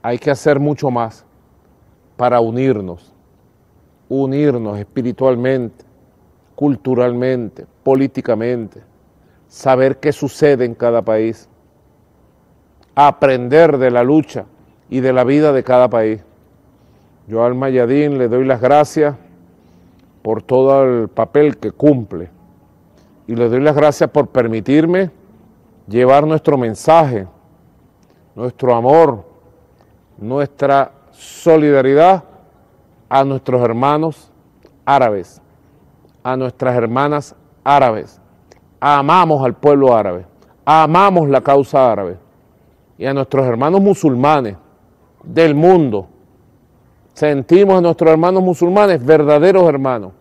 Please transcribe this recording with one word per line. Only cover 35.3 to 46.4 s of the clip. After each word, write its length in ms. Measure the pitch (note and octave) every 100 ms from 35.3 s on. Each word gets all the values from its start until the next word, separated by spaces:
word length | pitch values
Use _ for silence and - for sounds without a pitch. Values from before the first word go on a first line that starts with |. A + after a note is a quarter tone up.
| _ _ _ _ _ _ _ _ _
a 140 | B2+ C3
nuestras 400 | B2+ - B2+ B2
hermanas 580 | A#2 B2+ C#3+ D3 - _ _ _
árabes. 580 | C3+ C#3+ B2+ G#2+ - _ _ _ _ _ _ _
Amamos 640 | C#3+ C#3+ C#3 F3+ E3 D3
al 100 | C3
pueblo 400 | - D3 C#3+ C3+
árabe, 300 | A2+ G2 F2+ F#2 _ _ _
amamos 640 | - D#3 D#3 E3+ G3 F3+ D3
la 140 | C3+
causa 480 | C#3+ C#3 C3+ C#3+ B2+
árabe 260 | G#2 F#2 F2+ _ _ _ _ _ _ _ _
y 80 |
a 80 | B2+
nuestros 340 | C#3 C3 C#3 C3
hermanos 340 | A#2 C#3+ G3
musulmanes 760 | G3 F#3+ D#3+ B2 C#3+ D3+ A#2 F#2 _ _ _ _ _ _
del 320 | - C3+ E3
mundo. 540 | D3 F3 F#3 C#3 G#2 F#2+ _ _ _